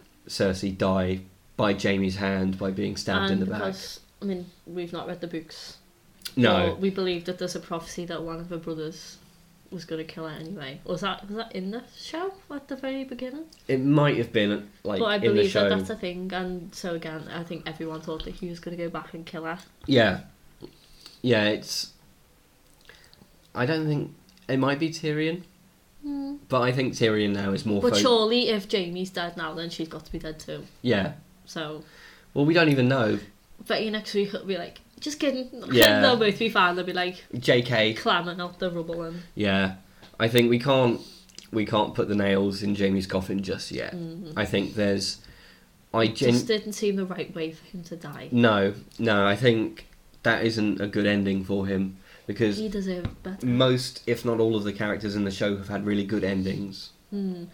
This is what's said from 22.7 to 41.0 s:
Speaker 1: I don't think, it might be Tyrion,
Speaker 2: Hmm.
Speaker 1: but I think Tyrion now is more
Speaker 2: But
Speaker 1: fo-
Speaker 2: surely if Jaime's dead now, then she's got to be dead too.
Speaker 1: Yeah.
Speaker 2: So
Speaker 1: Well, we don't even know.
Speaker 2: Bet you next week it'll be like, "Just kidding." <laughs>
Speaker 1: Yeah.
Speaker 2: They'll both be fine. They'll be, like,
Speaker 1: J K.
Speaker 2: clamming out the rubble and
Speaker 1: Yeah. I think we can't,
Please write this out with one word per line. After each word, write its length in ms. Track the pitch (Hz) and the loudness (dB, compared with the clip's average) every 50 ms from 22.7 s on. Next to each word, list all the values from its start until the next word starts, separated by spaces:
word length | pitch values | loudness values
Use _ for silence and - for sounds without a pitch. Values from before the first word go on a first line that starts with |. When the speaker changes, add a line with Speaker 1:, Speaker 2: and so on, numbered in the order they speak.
| _ _ _ - - - - - - - - _ _ _ _ _ - | _ _ _ -20 -20 -20 -20 -20 -20 -20 -20 _ _ _ _ _ -4
Speaker 1:
I 120 | 110 123 | -2 0
don't 200 | 135 160 160 156 | 0 2 0 0
think, 280 | 151 151 143 - - - - - _ - - - - | 0 0 0 -2 -4 -8 -16 -20 _ -20 -12 -6 -2
it 100 | 135 135 | 0 2
might 200 | 131 139 143 147 | 2 2 2 0
be 120 | 160 156 | -2 -4
Tyrion, 520 | 156 - - 151 151 151 156 160 165 185 180 - _ _ _ _ _ _ _ _ _ - | -4 -4 -4 -4 -2 0 0 -2 -2 -4 -8 -14 _ _ _ _ _ _ _ _ _ -12
Speaker 2:
Hmm. 340 | 294 294 285 277 277 277 285 - - - | -10 -8 -6 -6 -6 -8 -10 -10 -6 -2
Speaker 1:
but 120 | 131 127 | 0 2
I 100 | 120 127 | 2 2
think 200 | 127 139 131 117 - | 2 0 0 -2 0
Tyrion 380 | - 120 110 107 107 104 101 101 | 2 2 4 4 4 2 2 0
now 180 | 98 98 98 | 0 0 -2
is 120 | 98 - - | -2 -2 0
more 140 | 110 104 101 | 0 0 2
Speaker 2:
But 140 | 240 247 220 | 2 4 4
Speaker 1:
fo- 60 | 202 | 4
Speaker 2:
surely 480 | 208 254 240 226 214 220 240 247 247 - | 4 6 4 4 4 4 2 2 2 2
if 200 | 220 208 202 - | 0 -2 -2 -2
Jaime's 400 | - 202 180 170 175 180 185 185 | -2 -2 -2 -2 -4 -6 -6 -6
dead 260 | - 185 175 175 170 | -6 -6 -6 -6 -6
now, 180 | 175 165 156 160 | -6 -6 -6 -6
then 160 | 160 170 170 | -6 -8 -8
she's 180 | - - 165 160 | -6 -8 -8 -8
got 160 | 160 156 156 | -8 -12 -12
to 80 | - | -10
be 60 | - 160 | -10 -8
dead 200 | 160 156 156 - | -8 -10 -12 -12
too. 260 | - - 151 147 - - - - | -12 -12 -12 -12 -12 -16 -12 -4
Speaker 1:
Yeah. 320 | - 123 113 98 92 85 - - - - - - - | 0 2 2 2 2 -2 -4 -10 -16 -20 -20 -20 -18
Speaker 2:
So 360 | - - 170 156 151 156 151 - - - - - - - - - - - | -12 -10 -10 -8 -8 -10 -12 -14 -18 -20 -20 -20 -20 -20 -20 -14 -4 0
Speaker 1:
Well, 100 | 139 143 | 2 4
we 100 | 156 170 | 6 6
don't 140 | 175 165 156 | 6 6 6
even 200 | 139 131 123 127 | 6 6 6 4
know. 300 | 135 131 113 107 107 101 - - - _ _ - - - - | 4 4 2 2 2 0 -4 -8 -20 _ _ -20 -20 -12 -6
Speaker 2:
Bet 160 | - 220 151 | -4 -4 -2
you 80 | 214 220 | -2 -2
next 220 | 208 214 208 - - | -4 -6 -4 -2 0
week 140 | 202 202 196 208 | 0 0 0 -2
it'll 120 | - - | -6 -6
be 120 | 190 190 170 | -6 -6 -6
like, 220 | 175 - - - - - - - | -8 -10 -14 -18 -20 -20 -16 -10
"Just 180 | - 302 294 - | -8 -8 -4 -2
kidding." 300 | 302 277 254 254 254 247 269 240 202 | 0 0 0 -2 -4 -8 -12 -12 -4
<laughs> 60 | - | 4
Speaker 1:
Yeah. 280 | 262 247 - - - - | 6 8 8 8 8 8
Speaker 2:
They'll 160 | - 262 247 226 | 6 6 6 6
both 200 | 220 208 196 - | 4 2 2 2
be 100 | 233 220 | 0 2
fine. 260 | 226 208 185 175 175 | 4 4 4 4 4
They'll 80 | 180 175 | 0 -2
be, 80 | 185 | -4
like, 320 | 175 180 180 180 180 - - - - 123 | -2 -2 -2 -4 -4 -8 -12 -12 -10 -2
Speaker 1:
J 240 | 123 151 131 123 | 4 4 4 4
K. 320 | 123 123 120 110 110 110 113 | 4 2 2 4 4 2 2
Speaker 2:
clamming 460 | - - 233 190 175 170 175 170 180 | 0 0 2 2 2 0 -2 -6 -6
out 180 | 175 175 175 - | -8 -8 -6 -4
the 120 | 190 180 | -4 -4
rubble 320 | 170 170 160 170 165 170 | -4 -4 -6 -6 -6 -6
and 200 | 165 165 170 175 175 - - | -8 -8 -10 -12 -14 -10 -4
Speaker 1:
Yeah. 420 | 104 104 98 98 98 95 95 92 - - - - - - - - - | 0 0 2 2 2 2 0 -2 -6 -16 -20 -20 -20 -20 -12 -4 0
I 80 | 113 117 | 0 4
think 220 | 123 120 117 117 | 6 6 6 6
we 80 | 120 120 | 4 4
can't, 420 | 123 143 135 131 127 117 110 - | 4 4 4 4 4 4 2 0